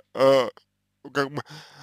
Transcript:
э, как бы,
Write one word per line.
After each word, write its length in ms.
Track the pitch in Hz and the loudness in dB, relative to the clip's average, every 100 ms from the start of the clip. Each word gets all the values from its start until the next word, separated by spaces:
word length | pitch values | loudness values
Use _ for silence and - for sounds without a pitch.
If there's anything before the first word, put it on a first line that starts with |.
| _ | _
э, 340 | - 135 135 117 - _ _ _ _ 147 | 0 4 4 0 -8 _ _ _ _ -10
как 180 | 131 139 | -6 -6
бы, 120 | 147 - 151 - - | -8 -14 -18 -20 -20